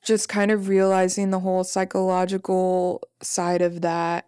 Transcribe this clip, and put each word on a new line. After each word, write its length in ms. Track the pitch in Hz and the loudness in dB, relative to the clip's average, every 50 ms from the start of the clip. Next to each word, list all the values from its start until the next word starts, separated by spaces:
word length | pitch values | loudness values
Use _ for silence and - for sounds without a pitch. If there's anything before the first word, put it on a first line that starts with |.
| _ | _
just 240 | - 220 208 - - | 0 0 0 0 -2
kind 220 | - 208 202 202 | -2 0 2 2
of 180 | 214 208 190 196 | 2 0 0 0
realizing 600 | 196 190 190 190 190 190 185 185 185 - 202 190 | 2 4 4 4 4 4 2 2 0 -2 -2 0
the 100 | 190 185 | 0 -2
whole 240 | 185 190 185 185 185 | 0 0 0 -2 -2
psychological 1400 | 185 - 196 190 185 - 196 185 185 185 185 185 180 190 190 185 - 190 185 185 185 185 185 180 180 180 - - _ _ _ | -2 -2 -2 -2 -2 -2 -2 0 2 2 0 0 0 -2 -4 -2 0 0 2 2 2 2 2 0 0 -2 -4 -8 _ _ _
side 400 | - - - - 175 175 180 175 | -10 -6 -4 -2 0 0 2 2
of 180 | 180 175 170 175 | 2 0 0 -2
that 440 | 170 170 165 170 170 170 170 175 - | -2 -2 -2 0 -2 -2 -2 -4 -6